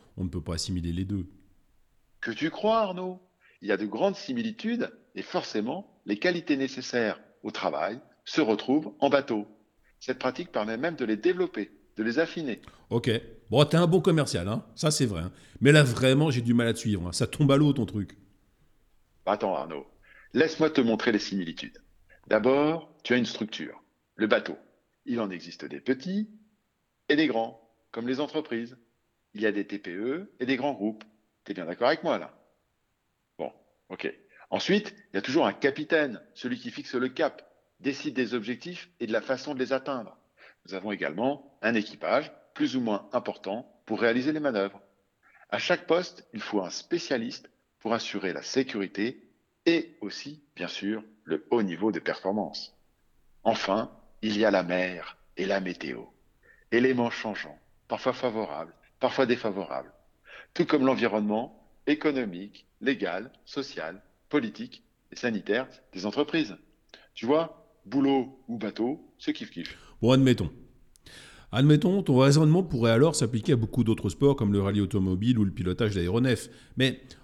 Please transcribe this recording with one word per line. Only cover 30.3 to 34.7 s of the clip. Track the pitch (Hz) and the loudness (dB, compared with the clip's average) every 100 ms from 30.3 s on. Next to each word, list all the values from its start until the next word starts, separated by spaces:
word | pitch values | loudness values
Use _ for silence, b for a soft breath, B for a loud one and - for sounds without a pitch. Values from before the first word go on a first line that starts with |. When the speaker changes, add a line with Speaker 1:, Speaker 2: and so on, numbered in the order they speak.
| _ | _
Speaker 2:
et | 127 | -4
des | 131 | -2
grands | 143 | -2
groupes. | 113 104 110 - _ _ _ | -2 -4 -4 -14 _ _ _
T'es | - 92 | -12 -8
bien | 82 | -8
d'accord | 90 120 | 0 0
avec | 156 | 2
moi | 170 107 | 0 -4
là ? | 73 - _ _ _ _ _ _ _ _ _ - | -4 -18 _ _ _ _ _ _ _ _ _ -10
Bon, | 71 - _ _ _ | -10 -10 _ _ _
ok. | 92 - - _ b b | -8 -8 -8 _ b b
Ensuite, | 104 - | -4 2